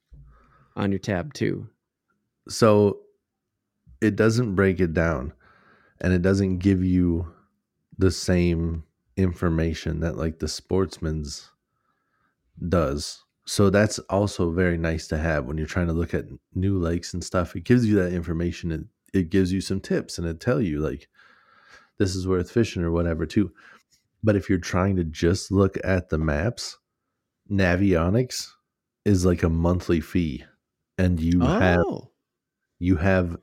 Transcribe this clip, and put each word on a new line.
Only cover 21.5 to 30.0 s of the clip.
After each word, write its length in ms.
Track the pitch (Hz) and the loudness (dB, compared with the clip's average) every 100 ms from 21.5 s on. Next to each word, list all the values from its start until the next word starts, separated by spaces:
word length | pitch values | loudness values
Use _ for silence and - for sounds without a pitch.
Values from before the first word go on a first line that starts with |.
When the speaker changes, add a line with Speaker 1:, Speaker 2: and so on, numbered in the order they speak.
| _ _ - _ _ | _ _ -20 _ _
Speaker 2:
this 180 | 101 95 | -2 -2
is 100 | 92 | -2
worth 240 | 92 87 | -2 0
fishing 320 | 120 110 92 | 0 0 -2
or 80 | 85 | -2
whatever 340 | 82 85 80 80 | 0 0 -2 -2
too. 260 | 110 92 - - - _ _ _ _ | 0 -2 -6 -20 -20 _ _ _ _
But 120 | 110 101 | 0 0
if 120 | - | 0
you're 80 | 92 | -2
trying 380 | - 90 95 95 | 0 -2 0 0
to 80 | |
just 480 | 80 76 85 - - | -2 0 0 0 0
look 260 | 95 95 - | 2 2 0
at 240 | - 95 - | -2 -2 -2
the 100 | 78 | -2
maps, 600 | 78 73 104 - - - _ _ _ _ _ _ _ | 0 0 -2 -6 -12 -16 _ _ _ _ _ _ _
Navionics 960 | 101 92 87 98 82 85 110 127 - - _ _ _ _ _ | 0 2 4 2 2 2 0 -2 -6 -14 _ _ _ _ _
is, 200 | 101 95 | 2 4
like, 180 | 90 85 | 4 2
a 60 | 87 | 2
monthly 500 | 82 85 90 - 85 | 2 0 0 0 -2